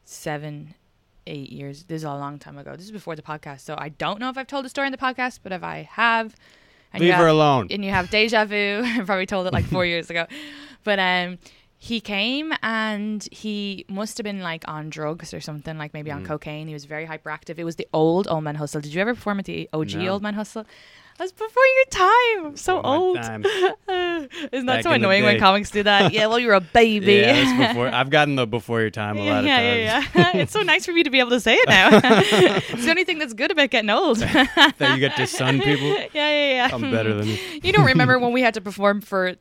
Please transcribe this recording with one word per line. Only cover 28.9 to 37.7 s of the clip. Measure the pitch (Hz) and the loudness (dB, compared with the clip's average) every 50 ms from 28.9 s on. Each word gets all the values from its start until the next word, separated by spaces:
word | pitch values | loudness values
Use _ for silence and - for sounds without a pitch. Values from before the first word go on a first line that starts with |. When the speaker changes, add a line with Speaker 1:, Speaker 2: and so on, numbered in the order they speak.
Speaker 2:
time | - 113 104 104 104 | -2 -6 -6 -4 -4
a | 101 | -4
lot | 101 | -2
Speaker 1:
Yeah, | 98 - 104 | 0 0 0
Speaker 2:
of | - | 2
Speaker 1:
yeah, | 302 269 247 233 240 240 233 220 214 220 285 | 2 2 2 2 2 0 0 0 0 -2 -2
Speaker 2:
times. | 277 - - | -2 2 4
Speaker 1:
yeah, | 349 349 359 359 | 4 4 4 2
yeah. | |
<laughs> | - | -2
It's | 269 - | -2 -2
so | - 427 | -2 -2
nice | 403 349 311 370 - | 2 2 0 0 0
for | - | -2
me | 339 330 | 0 0
to | 339 294 | 0 2
be | 240 269 | 2 2
able | 247 233 | 2 2
to | 240 247 | 0 0
say | - 226 233 | 4 4 4
it | 392 508 - | 4 6 6
now. | 214 190 190 226 | 6 6 8 8
<laughs> | 214 208 | 8 8
It's | - 247 233 202 392 415 415 403 370 330 202 190 - - - 233 240 | 8 6 6 6 6 4 6 6 6 6 4 0 -4 -4 -8 -2 0
the | 311 | 0
only | 330 359 359 | 2 2 0
thing | - 349 311 | -2 -2 -4
that's | 302 247 | -4 -8
good | 220 208 269 330 | -4 -4 -2 0
about | 381 302 285 - | 2 2 2 2
getting | - 240 214 208 | 2 0 0 2
old. | 208 285 381 311 233 214 | 0 2 2 2 0 0
<laughs> | |
Speaker 2:
That | - - - 240 277 - - 349 285 294 - - 285 277 - | 0 2 4 2 2 4 4 4 4 4 4 0 0 0 2
you | 131 | 2
get | 131 135 - | 0 0 0
to | - - | -2 -4
sun | 123 - - - 131 135 135 | -4 -4 -4 0 0 0 2
people. | - - 147 135 139 - | 2 0 0 0 0 -2
Speaker 1:
<laughs> | 403 - - - | -2 -2 -4 -6
Yeah, | - 202 294 302 | -4 -2 -2 0
yeah, | 294 294 285 277 | 0 0 0 0
yeah. | 262 254 240 262 135 | 0 0 0 -2 -2
Speaker 2:
I'm | 120 117 269 | -4 -4 -2
better | - 113 110 110 107 | -2 -2 0 0 -2
than | 104 104 107 | -2 -2 -4
you. | 110 - - - | -4 -6 -8 -12
Speaker 1:
<laughs> | 330 302 | -14 -6
You | 330 359 | -2 2